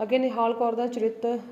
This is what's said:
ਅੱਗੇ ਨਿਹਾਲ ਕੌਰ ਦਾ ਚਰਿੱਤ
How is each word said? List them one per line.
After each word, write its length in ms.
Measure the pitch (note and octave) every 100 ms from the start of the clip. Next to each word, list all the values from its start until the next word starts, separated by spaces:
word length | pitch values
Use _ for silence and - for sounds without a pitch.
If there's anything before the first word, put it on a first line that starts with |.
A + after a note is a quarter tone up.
ਅੱਗੇ 160 | G#3+ B3+
ਨਿਹਾਲ 340 | C4 A3+ A3+
ਕੌਰ 200 | A#3 A#3+
ਦਾ 120 | A3+ B3
ਚਰਿੱਤ 520 | A#3+ A3 A3 A#3 A#3+ -